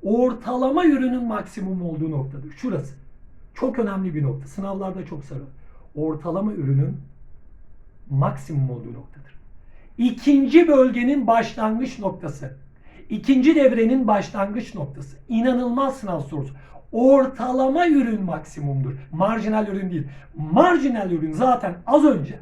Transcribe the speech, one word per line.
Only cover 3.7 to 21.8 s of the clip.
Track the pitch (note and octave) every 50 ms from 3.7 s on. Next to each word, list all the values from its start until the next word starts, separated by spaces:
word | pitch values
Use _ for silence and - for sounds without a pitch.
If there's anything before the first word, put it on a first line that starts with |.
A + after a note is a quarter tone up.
| - -
önemli | A3+ G3+ G3 F#3+ F#3+ F#3 D#3
bir | D3+ C#3+
nokta. | C3+ - - -
Sınavlarda | - - - F#3+ G3 G3 F#3+ G3 F#3+ F#3 F#3 E3
çok | - E3+ D3 -
sorar. | - C#3+ C3+ - - - - - - - - - - -
Ortalama | C#3+ D#3 D#3 D#3 D3+ - F3 E3 F#3+ G3+ G#3+ G#3
ürünün | F#3 D3 C3+ C#3 C3+ C3+ - - - - - - - - - - - - - - - - - - - - - - - - -
maksimum | C#3 C3+ D#3 D#3+ C3+ - - - E3 C#3 C3+ B2
olduğu | A#2+ A#2 A2+ A#2 A#2
noktadır. | - - - - D3 C#3+ - - - - - - - - - - - - - - -
İkinci | A#3 B3 A3 - - C#4+ C#4+ C#4 C4+ A#3+ A#3 E4 F4 E4+
bölgenin | D4 C4+ C4 C4 G#3+ B3 A#3+ B3+ C#4+ C#4+ A#3+
başlangıç | G#3 A3+ A#3 A3 A3+ - - A3 G#3+ A3 A3+ C4 B3+ - -
noktası. | G3+ F#3+ - - - D#3 C#3 - - C3 - - - - - - - - - - - -
İkinci | A3 G#3+ - - C4+ B3+ B3 D4+ E4
devrenin | D4+ C4+ B3+ A3+ A#3 A3+ A3+ C4 C4+ B3+
başlangıç | G#3+ G#3 G3+ G3 - - G#3 G3 G3+ G#3 A#3+ - - -
noktası. | G3 - - - - - - - - - -
İnanılmaz | B3 A3 A#3 C4 B3+ B3 B3 A#3+ A#3 B3+ C#4 C4+ C4
sınav | - - G3 F3 D3+
sorusu. | C3+ - D#3+ D3 C3+ - - - - - - - - - -
Ortalama | A3 B3 C4 C#4 C#4 C4 C4 - - A3+ B3+ B3+ C4 C4 C4 C4+ E4 F4 F4
ürün | D4+ C#4 B3+ A#3 G#3+ G3+ G3
maksimumdur. | F3+ D#3+ D#3+ - - - - D3 C#3+ C#3 C3+ C3 A#2 - - - - D#3
Marjinal | D#3 F#3+ G#3 A3+ A3+ - G#3+ G#3+ G#3+ G#3+ G3+
ürün | F#3+ G3 G3 F#3
değil. | F3 D#3 C#3 - - - - - -
Marjinal | - D3+ D3+ E3 A#3 E4 F4+ F4 D#4 C4 C#4 A#3+ A3 G3 F#3
ürün | F3 D#3+ D3+ D#3+ D#3
zaten | D#3+ B3 C4 B3 A#3+ - F#3 F3+ -